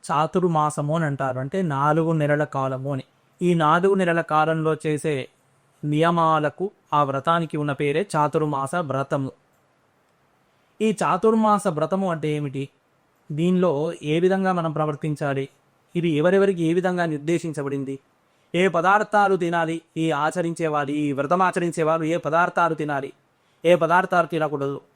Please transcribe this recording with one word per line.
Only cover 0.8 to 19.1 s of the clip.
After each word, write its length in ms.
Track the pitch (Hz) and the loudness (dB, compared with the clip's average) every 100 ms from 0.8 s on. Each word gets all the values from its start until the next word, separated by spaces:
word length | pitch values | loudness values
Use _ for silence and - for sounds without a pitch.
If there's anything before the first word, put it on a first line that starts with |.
| 147 165 | -2 0
అని 100 | 156 | 0
అంటారు, 340 | 139 135 123 | -2 -4 -4
అంటే 220 | 139 190 | -4 -4
నాలుగు 500 | 180 139 147 156 165 | -2 0 2 2 2
నెలల 320 | 160 147 147 | 2 2 0
కాలము 500 | 147 139 135 131 135 | 0 -2 -4 -4 -6
అని. 100 | 135 - _ _ _ | -6 -8 _ _ _
ఈ 120 | 180 | 0
నాలుగు 400 | 170 151 170 196 | 4 4 4 4
నెలల 280 | 196 175 170 | 4 2 0
కాలంలో 540 | 160 156 156 160 156 156 156 | 2 2 2 2 0 -2 -2
చేసే 420 | 147 160 139 - _ _ _ _ _ 147 | -4 -2 -4 -8 _ _ _ _ _ -2
నియమాలకు, 840 | 151 165 170 160 156 147 - 196 - _ | 2 2 2 2 2 0 -4 -8 -8 _
ఆ 100 | 147 | 0
వ్రతానికి 540 | 139 135 165 170 160 151 | 0 0 0 0 -2 -4
ఉన్న 140 | 147 | -4
పేరే 360 | 139 147 151 208 156 | -2 -2 0 -2 0
చాతుర్మాస 600 | 147 160 151 139 135 175 | 0 0 0 -2 -4 -4
వ్రతము. 560 | 147 131 135 147 135 - _ _ _ _ _ _ _ _ _ _ _ _ _ _ | -4 -4 -2 -4 -4 -10 _ _ _ _ _ _ _ _ _ _ _ _ _ _
ఈ 160 | 220 202 | -2 0
చాతుర్మాస 640 | 160 180 220 226 214 208 190 | 0 2 2 4 2 2 0
వ్రతము 440 | 151 160 190 190 | -2 -2 -2 -2
అంటే 160 | 160 151 | -4 -4
ఏమిటి? 420 | 151 147 135 139 _ _ _ _ _ - | -4 -4 -6 -10 _ _ _ _ _ -10
దీనిలో 640 | 151 175 180 180 143 165 - | -2 2 2 2 0 -4 -6
ఏ 160 | 147 160 | -2 2
విధంగా 340 | 185 190 190 | 2 2 0
మనం 180 | 180 165 | 0 -2
ప్రవర్తించాలి? 760 | 151 156 147 156 147 143 135 135 _ _ _ _ 175 | -2 -4 -4 -6 -4 -4 -4 -6 _ _ _ _ -4
ఇది 140 | 170 | 0
ఎవరెవరికి 540 | 147 170 196 196 175 | 2 4 4 2 2
ఏ 100 | 160 | 0
విధంగా 320 | 175 180 180 165 | 0 0 -2 -2
నిర్దేశించబడింది? 920 | 147 147 170 165 147 139 139 135 135 _ _ _ _ _ 170 | -4 -2 -4 -4 -6 -6 -6 -6 -10 _ _ _ _ _ 0
ఏ 120 | 185 | 0
పదార్థాలు 680 | 170 180 208 208 | 2 2 2 2